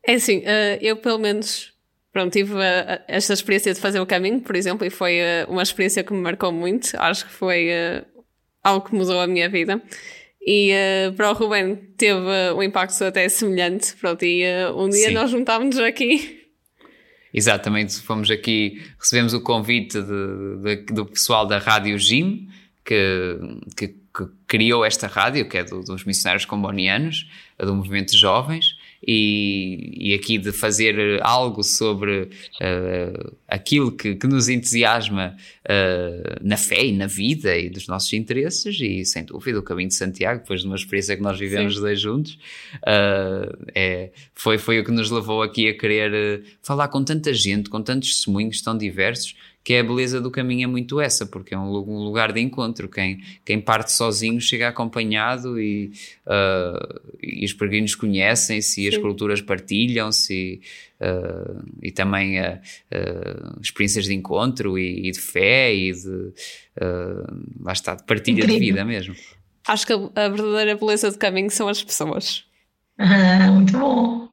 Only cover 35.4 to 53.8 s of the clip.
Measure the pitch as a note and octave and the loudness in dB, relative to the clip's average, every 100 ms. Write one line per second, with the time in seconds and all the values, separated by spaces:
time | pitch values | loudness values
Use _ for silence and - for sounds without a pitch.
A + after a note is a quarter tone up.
35.4 | - - - G2+ F#2+ F2+ F2 F2 - - | -20 -18 0 2 4 2 -2 -6 -8 -4
36.4 | G2 G#2 - F#2+ B2+ G2 G2 G2 G#2+ D3+ | -2 0 2 2 4 2 0 0 0 0
37.4 | G#2 F2 F2+ F#2+ - F#2 - G#2+ A2 B2 | 2 0 0 -8 -8 -4 -2 -2 -2 -2
38.4 | D3+ F#3 G#3 G3 A#2+ F#2+ F#2 - - - | -2 -2 -4 -4 -2 -2 -2 -4 -6 -8
39.4 | - A2 - F2+ F#2 - F#2+ F#2 F#2+ A#2+ | -4 -4 -4 -4 -2 -2 -4 -2 -2 -2
40.4 | - F#2+ F#2+ F#2+ F#2+ G2 G2 G2 G2+ F#2 | -4 -6 -4 -6 -4 -4 -2 -2 -2 -4
41.4 | G2 G2+ G2+ G2+ G#2 G2+ G#2 B2 D3+ - | -4 -2 -2 -2 -2 -2 -2 -2 -4 -10
42.4 | - - - D3+ - G#2 G2+ G2 F#2+ F#2+ | -20 -20 -18 -6 2 2 4 2 0 -4
43.4 | G2 - - - F#2 F2+ F#2 - - - | -6 -10 -6 0 0 -2 -8 -14 -20 -4
44.4 | A2 A2 - A2+ G#2 A#2 A2 A#2 G#2 A2 | 2 2 2 0 2 0 0 -2 0 0
45.4 | A2 A#2 A2 G#2+ A2 G#2+ G#2+ G#2+ G#2 G#2 | 0 2 0 2 0 2 2 0 0 -2
46.4 | G#2 _ - C#3 C#3+ C#3+ C#3 D#3 D3+ A#2+ | -8 _ -6 -2 0 0 0 -2 0 2
47.4 | C#3 G2+ G2+ A2 G#2+ C3 B2+ - - G2 | 2 2 -2 -6 -2 -2 0 -2 0 0
48.4 | G#2+ - - A2+ G#2 F2+ G2 A#2+ - - | 0 -4 -4 -4 -4 0 0 0 -8 -12
49.4 | - _ - B2 A#2 B2 B2+ B2+ B2 B2+ | -20 _ 0 2 2 0 -2 -2 -4 -4
50.4 | B2+ B2 B2+ B2 B2 C#3 C#3+ - G2+ - | -2 -2 -2 -2 -2 -2 0 -2 -4 -10
51.4 | F#2+ F#2+ F#2+ G2+ G2+ G#2+ G#2 G#2+ A2 G#2+ | -10 -8 -4 -4 -6 -6 -4 0 0 0
52.4 | B2 C3 A#2 A2+ G2+ G2 F#2+ F#2+ - - | -2 -2 -6 -6 -10 -4 -4 -4 -12 -20
53.4 | - G#2+ G#2 A2+ | -4 -4 2 0